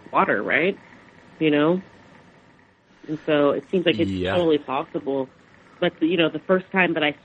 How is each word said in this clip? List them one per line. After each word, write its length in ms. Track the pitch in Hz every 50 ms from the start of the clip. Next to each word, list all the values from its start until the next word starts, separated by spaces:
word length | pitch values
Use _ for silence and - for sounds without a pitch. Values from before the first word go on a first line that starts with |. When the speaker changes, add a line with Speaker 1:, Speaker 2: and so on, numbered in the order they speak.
| - -
Speaker 1:
water, 300 | - 131 - - 123 98
right? 360 | 110 - 110 139 165 196 196 - - - - - - - - - - - - -
You 120 | 156 151
know? 300 | 147 147 151 165 180 185 - - - - - - - - - - - _ _ _ _ _ _ _ _ _ _ _ _ _ - 151
And 100 | 156 147 -
so 280 | 160 151 147 143 143
it 120 | - 139 - -
seems 160 | 196 185 160
like 120 | - - -
it's 120 | - 98
Speaker 2:
Yeah. 240 | 95 92 90 92 -
Speaker 1:
totally 240 | 180 170 160 151 147
possible. 720 | 147 135 131 143 165 - - 156 139 131 139 135 131 - - _ _ _ - - - - - -
But, 220 | 175 170 - -
you 160 | 160 160 185 170
know, 100 | 160 156
the 120 | 160 151
first 300 | - - 185 185 180 -
time 220 | - 190 175 165 165
that 80 | 160
I 120 | 151 147 147 -